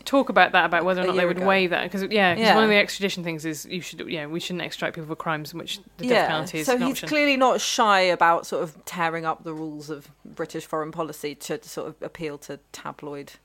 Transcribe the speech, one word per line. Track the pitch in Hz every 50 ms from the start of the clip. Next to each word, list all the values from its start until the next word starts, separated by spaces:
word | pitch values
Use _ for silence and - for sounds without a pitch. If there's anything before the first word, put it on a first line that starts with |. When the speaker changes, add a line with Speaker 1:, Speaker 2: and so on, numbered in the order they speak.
| -
Speaker 1:
talk | - - 277 254 -
about | 202 196 180 - -
that, | 185 165
about | 170 175 170 165
whether | 180 185 180
or | 180
Speaker 2:
A | 185
Speaker 1:
not | 175
they | 185
Speaker 2:
year | 180 175
Speaker 1:
would | 175 180
Speaker 2:
ago. | 185
Speaker 1:
weigh | 190 190 190 185 175
that, | 170 - - 175
'cause, | 190 196 190 190
yeah, | 214 208 196 180 170
'cause | 214
Speaker 2:
Yeah. | 226 214 185
Speaker 1:
one | 214 220
of | 214
the | 208
extradition | 208 202 196 - - 196 190 - 185 165
things | 175 165 156 147
is | 160 156 143 - -
you | - 180
should, | 143 - - 165 - -
yeah, | 170 160 147
we | 147 160 170
shouldn't | - - 180 175 156
extradite | 156 - - 170 156 -
people | 170 156 151
for | 160
crimes | - - 170 160 151 151 147 -
in | 165
which | - - - - - - _ -
the | 170 254
death |
Speaker 2:
Yeah, | 240 208 165 127
Speaker 1:
penalty | 160 156 160 - - 160
is | 156
Speaker 2:
so | 262 247 247
Speaker 1:
an |
Speaker 2:
he's | 247 269 269
Speaker 1:
option. | - - 160
Speaker 2:
clearly | 294 302 294 285 277 254
not | 262 247 196 214
shy | - - - - 240 214 202 190
about | 185 180 175 170 180 165 170 - - -
sort | - - 170
of | 165 - - -
tearing | - - 180 165 165 160 165 160 160
up | 160 - -
the | 170 160
rules | 156 160 156 151 151 147 147
of | 156 143 - - - _ _
British | - 156 - 165 156 - 160 156
foreign | - - 156 151 156
policy | 156 170 160 147 151 - - 147 143
to | - - - 160 151 -
sort | - - 165 - -
of | 156 -
appeal | - 160 - - 170 151 143 143
to | - - 143 139 _ _
tabloid. | - - - 151 139 - - 147 143 143 143 - - -